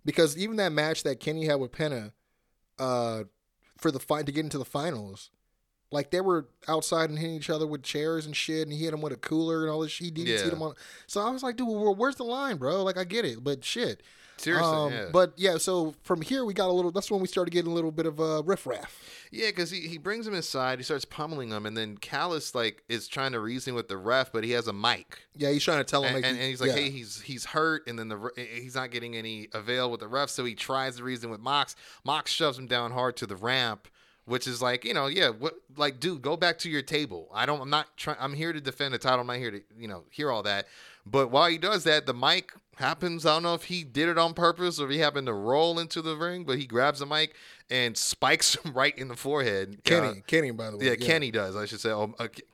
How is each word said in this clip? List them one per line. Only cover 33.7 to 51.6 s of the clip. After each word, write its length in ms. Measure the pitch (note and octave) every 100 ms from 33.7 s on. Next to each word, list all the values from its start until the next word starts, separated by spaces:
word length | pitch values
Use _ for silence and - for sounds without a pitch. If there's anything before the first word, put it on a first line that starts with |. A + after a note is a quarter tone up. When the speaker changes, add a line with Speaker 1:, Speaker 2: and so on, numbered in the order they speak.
| G#2+ - _ _ _ -
Speaker 2:
which 200 | B2 C3
is 140 | A#2+
like, 220 | B2 B2
you 80 | A#2
know, 120 | D#3 C#3
yeah, 240 | E3+ D3+
what, 240 | A2 D3 - - C3+
like, 220 | D3 B2+
dude, 220 | D#3 D#3+
go 140 | C3 D#3+
back 220 | F3 E3
to 100 | E3+
your 120 | D3
table. 460 | C3+ D3+ C#3+ F2+ D#2+
I 140 | G#2 B2+
don't, 140 | D3
I'm 100 | C3+
not 260 | D3 D3+ -
trying, 200 | - C3+
I'm 140 | C3+
here 180 | C#3+ D#3+
to 80 | D#3
defend 320 | C3+ - C#3+
the 60 | B2
title. 220 | C3+ B2+
I'm 60 | B2
not 80 | B2
here 140 | A#2+
to, 80 | G2+ - A2
you 100 | A#2
know, 160 | F#2 -
hear 200 | - D3
all 120 | A#2
that. 240 | G#2 G2+ - - - - -
But 200 | C3 B2+
while 180 | C3 E3+
he 80 | E3
does 260 | F3+ G#3
that, 220 | D#3+ D3+ C3
the 80 |
mic 380 | B2 C3+ F3+ - - _ -
happens. 460 | C3+ D#3+ F3+ E3
I 100 | D#3
don't 100 | D#3
know 100 | E3+
if 100 | E3+
he 200 | - F3+
did 240 | D3 A#2+ E3
it 100 | E3
on 160 | E3
purpose 460 | E3 E3+ E3+ F3+ E3
or 60 | C#3
if 40 |
he 80 | D3
happened 300 | D3+ C#3+ C3
to 40 |
roll 460 | G#2 G#2 C#3 E3 E3+
into 240 | D#3+ -
the 140 | D#3+ D#3
ring, 260 | E3+ F3+
but 140 | D#3+ C3
he 80 | C3
grabs 320 | A#2 C3+ C#3
the 80 | C#3+
mic 300 | D3+ D#3 - - - -
and 260 | B2+ A#2+ A2
spikes 580 | - - C3 E3 -
<laughs> 100 | -
him 80 | D#3+
right 240 | B2+ C#3+ C#3+
in 80 | C3
the 80 |
forehead. 640 | A#2+ C#3 D3 B2 G2 G2 G2+
Speaker 1:
Kenny, 240 | - E3+ A2
Speaker 2:
Uh, 60 | G2+ -
Speaker 1:
Kenny, 240 | D#3+ C#3+
by 220 | A2+ A2+
the 40 | G#2
way. 80 | C3
Speaker 2:
yeah, 40 | A2+
Speaker 1:
Yeah. 80 | A#2+
Speaker 2:
Kenny 240 | D#3+ C3+
does, 240 | A2 F#2+
I 100 | G2